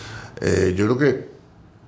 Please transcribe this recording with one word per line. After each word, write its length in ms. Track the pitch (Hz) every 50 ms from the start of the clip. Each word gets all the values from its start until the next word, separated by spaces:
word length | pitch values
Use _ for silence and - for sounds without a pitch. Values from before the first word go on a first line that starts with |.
| - - - - - - - -
Eh, 320 | - - 92 92 92 92 90
yo 120 | 92 104 110
creo 100 | 123 127
que, 320 | 147 135 107 - - - - - - - - - - - - - -